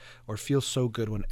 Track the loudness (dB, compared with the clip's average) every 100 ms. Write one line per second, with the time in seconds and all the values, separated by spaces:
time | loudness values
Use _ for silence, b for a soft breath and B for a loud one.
0 | B B B -8 2 2 2 2 0 2
1 | -2 0 2